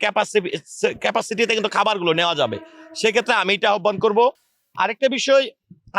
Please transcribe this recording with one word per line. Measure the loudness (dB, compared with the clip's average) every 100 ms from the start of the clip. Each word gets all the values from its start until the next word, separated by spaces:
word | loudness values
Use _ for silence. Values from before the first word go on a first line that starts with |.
ক্যাপাসি-, | -2 -2 -2 -2 -4 -8 -10 -4 -4 -2
ক্যাপাসিটিতে | -2 -2 -4 -2 0
কিন্তু | 0 -2 0
খাবারগুলো | 0 0 0 0
নেওয়া | 0 0
যাবে। | 0 -2 -10 -20 -18 -4
সেক্ষেত্রে | 0 0 0 0
আমি | 0
এটা | 0 2
আহ্বান | 2 0 0
করব। | 2 4 2 0 _ _ _ -4
আরেকটা | -4 0 0 0
বিষয়, | 2 2 2 -6 _ -20 _